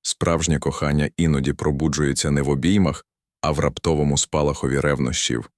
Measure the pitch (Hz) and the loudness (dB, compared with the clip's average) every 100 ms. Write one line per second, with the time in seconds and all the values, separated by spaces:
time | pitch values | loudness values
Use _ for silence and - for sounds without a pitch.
0 | - - - 82 80 73 71 - 73 73 | -8 -2 0 0 0 0 -2 -2 0 0
1 | 73 - 82 73 71 71 78 69 78 71 | 0 0 2 2 0 -2 -2 0 0 0
2 | 71 69 76 71 69 69 82 104 85 69 | 0 0 0 0 0 0 2 4 2 -2
3 | _ _ _ _ 73 73 71 - 85 76 | _ _ _ _ -2 0 -2 -2 0 2
4 | 73 71 - 78 73 71 67 67 73 69 | 2 0 0 0 0 0 -2 0 0 0
5 | 65 - - 58 - | -2 -2 -2 -4 -6